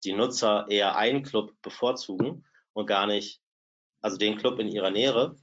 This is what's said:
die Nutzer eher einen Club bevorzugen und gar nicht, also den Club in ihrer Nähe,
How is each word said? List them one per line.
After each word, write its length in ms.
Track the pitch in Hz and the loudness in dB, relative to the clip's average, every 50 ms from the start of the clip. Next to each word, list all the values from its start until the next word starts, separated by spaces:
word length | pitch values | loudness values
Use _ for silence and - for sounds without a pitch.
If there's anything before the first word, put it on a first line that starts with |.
| - | -6
die 80 | 95 | -4
Nutzer 540 | 95 104 120 127 127 - 120 107 104 101 - 101 | 0 0 0 0 0 2 2 2 2 2 2 0
eher 280 | 104 101 101 95 - | 2 2 2 2 2
einen 260 | 98 110 120 135 143 | 2 2 2 2 0
Club 320 | 139 - - 110 104 - - _ | -2 -2 -2 -2 -2 -4 -8 _
bevorzugen 840 | - 110 - - 123 123 127 - - - 95 92 110 143 170 - - _ _ _ _ _ - | -16 -16 -6 -2 -2 0 0 -2 -6 -6 -2 -2 -2 -2 -4 -8 -14 _ _ _ _ _ -8
und 120 | 107 101 | -6 -2
gar 200 | - 101 98 101 | 0 2 2 2
nicht, 340 | 104 104 101 101 - - - _ _ _ _ _ _ _ _ _ _ _ _ | 2 0 -2 -2 -6 -12 -18 _ _ _ _ _ _ _ _ _ _ _ _
also 160 | - 107 95 92 | -4 -4 0 0
den 180 | 107 107 107 | 0 0 0
Club 220 | - - 127 123 120 | 0 -2 -2 0 -2
in 100 | 107 98 | -4 -4
ihrer 220 | 92 104 95 95 | -2 -2 0 0
Nähe, 440 | 95 110 123 139 120 117 139 - - - | 2 2 2 2 2 2 2 0 -2 -10